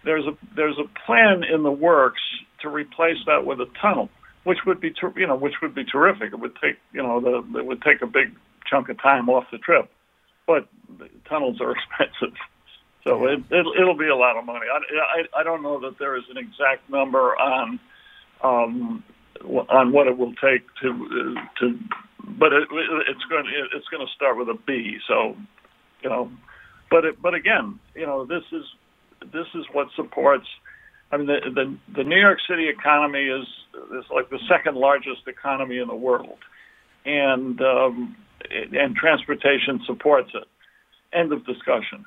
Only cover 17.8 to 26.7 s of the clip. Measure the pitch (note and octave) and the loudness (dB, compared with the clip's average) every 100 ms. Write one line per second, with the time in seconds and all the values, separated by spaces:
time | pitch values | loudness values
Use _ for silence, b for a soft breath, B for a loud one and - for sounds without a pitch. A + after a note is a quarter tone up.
17.8 | _ b b b b _ C3 B2 A#2 B2 | _ b b b b _ 0 2 0 -2
18.8 | A#2 A2 - _ _ - - B2+ - C3 | -6 -8 -12 _ _ -18 -4 -4 4 4
19.8 | B2 C#3+ C3 B2+ A#2+ A#2+ C3+ B2 - - | 6 6 4 2 -2 0 2 2 -2 -8
20.8 | C3 A#2+ B2 B2 B2+ - - - B2 A#2+ | -6 -6 -6 -4 -4 -6 -12 -2 -2 -2
21.8 | - - - - - - D#3 C#3+ D3+ D3+ | -8 -12 -12 -20 -16 0 4 4 0 -4
22.8 | D3+ D#3 - C3+ - D#3+ C3+ C#3+ C3+ D3 | -4 -2 -4 -6 -4 -4 -2 -6 -6 -10
23.8 | - D#3+ B2+ - C#3 A#2 A#2+ A2 - C3 | -10 -10 -10 -2 0 0 -4 -6 -4 -4
24.8 | A2 G#2+ - A2 A2 G#2 G#2 _ _ _ | -6 -10 0 0 0 -6 -18 _ _ _
25.8 | _ _ C3 A#2+ A#2+ - - B B | _ _ -4 -4 -4 -10 -20 B B